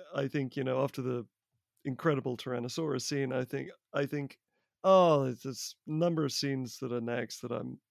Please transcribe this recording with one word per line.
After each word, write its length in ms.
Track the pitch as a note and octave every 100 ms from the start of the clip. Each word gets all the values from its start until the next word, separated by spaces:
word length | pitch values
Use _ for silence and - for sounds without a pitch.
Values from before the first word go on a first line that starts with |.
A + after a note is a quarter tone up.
| -
I 140 | C3+ C#3
think, 260 | D3 C3
you 80 | C#3+
know, 180 | C3 C3
after 200 | C3+ -
the 240 | B2+ B2 A2 _ _ _ _ _
incredible 540 | C#3+ B2 E3 C3+ B2+ B2
Tyrannosaurus 640 | B2+ A#2+ B2 E3 D#3+ C3
scene, 320 | - C#3+ C3
I 100 | B2+
think, 260 | B2+ C#3 E3+ - _
I 120 | D3
think, 320 | C#3 D3 C#3 - _ _ _ _
"Oh, 420 | F#3 F#3+ F3 D3
there's 160 | C3 A#2
this 320 | C3+ A#2+ - -
number 380 | - D#3 F3 D#3+
of 80 | C#3
scenes 460 | - C#3+ C3+ B2 -
that 140 | B2+
are 80 | A#2+
next 380 | A#2 A#2+ A2+ -
that 100 | B2
I'm 280 | A#2+ B2 - _